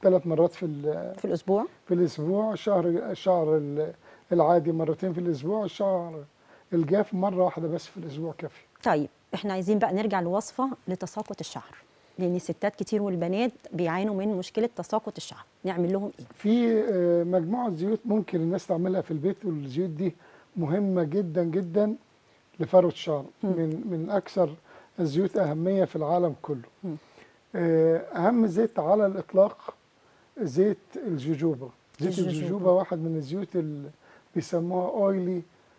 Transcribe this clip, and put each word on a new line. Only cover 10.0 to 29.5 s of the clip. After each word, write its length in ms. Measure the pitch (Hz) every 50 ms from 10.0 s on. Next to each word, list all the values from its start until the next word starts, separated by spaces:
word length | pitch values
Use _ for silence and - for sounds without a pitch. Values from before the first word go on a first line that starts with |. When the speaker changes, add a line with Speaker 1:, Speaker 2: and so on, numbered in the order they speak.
| 220 208 202 185
Speaker 2:
لوصفه 500 | 170 170 185 208 - - - - 262 269 240 - -
لتساقط 520 | 180 185 - 185 - - 214 202 - 196 -
الشعر، 360 | 156 - - 120 - - - - - _ _ _ _ _ - -
لان 160 | 185 175 180
الستات 400 | 180 - - 165 - 202 208 -
كتير 260 | - 202 - 220 208
والبنات 500 | 208 202 180 165 170 175 185 208 240 247 - - - - -
بيعانوا 420 | 165 175 165 165 185 202 214 202
من 120 | 190 196 214 208
مشكله 320 | 180 185 - - 220 233 233 -
تساقط 380 | - 175 - 214 220 - 214 -
الشعر، 260 | 170 - - - - - _ _ _ -
نعمل 300 | 190 180 175 175 175 190
لهم 180 | 196 208 - - -
ايه؟ 60 | 123 - -
Speaker 1:
في، 480 | - - 208 233 240 233 226 226 214 214 240
آه، 340 | 196 180 175 175 170 170 170
مجموعه 460 | 175 185 180 160 170 226 247 247 220 175
زيوت 260 | 156 180 202 220 214 -
ممكن 340 | 240 202 220 180 - - 165
الناس 260 | 165 165 185 175 -
تعملها 340 | - 180 165 180 180 185 180
في 100 | - -
البيت، 340 | 160 147 147 196 208 - 220
والزيوت 440 | 185 160 147 139 135 123 160 190 175
دي 260 | 156 147 190 175 160 - - - - - - _ -
مهمه 460 | 175 160 139 170 208 202 196 185 180 165
جدًا 400 | 143 160 202 190 165 151 180 170
جدًا 520 | 165 160 196 185 170 165 202 208 214 220 - _ _ _ _ _ _ _ _ _ _ _ -
لفروة 320 | 156 - 185 185 180 170
الشعر، 340 | - - - 170 151 139 135 - - - -
Speaker 2:
مم. 60 | 196
Speaker 1:
من، 340 | 180 165 165 156 165 226 240 208
من 180 | 175 160 165 165
أكثر 400 | 208 190 - - - 196 175 147 156 - _ - - - - _ - -
الزيوت 380 | 170 147 139 170 196 - -
أهمية 480 | 233 180 143 151 160 170 185 196 190 175
في 100 | - -
العالم 400 | 160 151 147 175 180 175 160 135 -
كله. 200 | - 156 143 123 123 - _ - -
Speaker 2:
مم. 120 | 180 151 151 - _ _ - - - _ _ _ _ -
Speaker 1:
آه، 420 | 180 170 165 160 160 160 165 165
أهم 500 | 170 - - - - 170 208 247 233 220
زيت 320 | 202 165 208 226 220 - 190
على 260 | 151 165 202 214 208
الإطلاق 680 | 196 196 190 - - - 190 202 208